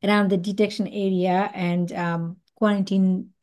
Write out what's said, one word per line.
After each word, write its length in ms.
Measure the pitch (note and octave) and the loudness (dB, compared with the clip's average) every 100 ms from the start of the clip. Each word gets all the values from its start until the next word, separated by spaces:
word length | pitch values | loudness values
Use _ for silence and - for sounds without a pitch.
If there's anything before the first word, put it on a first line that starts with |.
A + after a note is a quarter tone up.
around 280 | G3+ G#3 G3+ | 0 2 2
the 60 | F#3+ | 0
detection 500 | F#3+ G3 G#3 G#3 G3 | -2 0 -2 0 -6
area, 640 | G#3 G3 F#3 F3+ F3+ G3+ | -2 0 0 2 2 0
and, 380 | - F3 F3 F3 | -2 -2 0 -2
um, 440 | - F3 E3+ E3+ F3 _ _ | -2 -4 -4 -6 -10 _ _
quarantine 760 | G#3+ G3+ F#3+ F#3+ F#3+ F#3 - _ | 0 2 0 2 2 0 -4 _